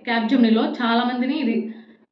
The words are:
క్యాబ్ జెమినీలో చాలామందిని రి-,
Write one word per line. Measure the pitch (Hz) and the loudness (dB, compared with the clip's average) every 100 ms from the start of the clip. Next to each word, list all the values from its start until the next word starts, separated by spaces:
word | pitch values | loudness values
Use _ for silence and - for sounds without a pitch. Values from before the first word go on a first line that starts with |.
క్యాబ్ | - 233 220 | -4 -2 2
జెమినీలో | 254 226 220 302 | 4 4 4 0
చాలామందిని | - 233 233 240 247 269 311 | -2 0 0 0 -2 -4 -2
రి-, | 226 - - - - - _ | -2 -2 -4 -12 -20 -20 _